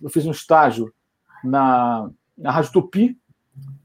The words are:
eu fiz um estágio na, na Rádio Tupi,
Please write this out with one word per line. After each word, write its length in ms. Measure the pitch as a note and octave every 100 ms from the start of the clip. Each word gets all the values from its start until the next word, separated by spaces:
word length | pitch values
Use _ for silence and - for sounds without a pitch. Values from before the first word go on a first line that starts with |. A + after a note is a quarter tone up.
eu 100 | D3
fiz 160 | E3 D#3+
um 40 |
estágio 640 | D3 - D#3+ C#3+ A2+ A2 - _ _ _ -
na, 680 | B2+ C3+ C3 B2+ A#2+ A#2 G2 - _ _
na 160 | C#3+
Rádio 200 | D#3 D3
Tupi, 460 | F#3 - F#3+ B3 B3 _ _ _ C3+ C#3 -